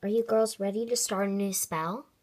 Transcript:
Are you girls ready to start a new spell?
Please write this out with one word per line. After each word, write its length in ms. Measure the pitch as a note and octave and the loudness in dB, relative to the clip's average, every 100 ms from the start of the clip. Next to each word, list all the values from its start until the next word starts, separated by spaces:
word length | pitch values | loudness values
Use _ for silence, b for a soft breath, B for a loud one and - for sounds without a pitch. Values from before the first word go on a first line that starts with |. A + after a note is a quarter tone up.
Are 60 | G3+ | 0
you 140 | A3 | 0
girls 360 | A3+ A3 A3 - | 2 4 4 2
ready 280 | G3 G3+ A#3 | -2 -2 -2
to 100 | A#3 | -2
start 320 | - G3 G3+ | 0 0 0
a 40 | |
new 200 | G3 G3+ | 0 0
spell? 540 | F#3+ - E3 D#3+ G#3 D4 _ | -2 -4 -2 -2 -4 -10 _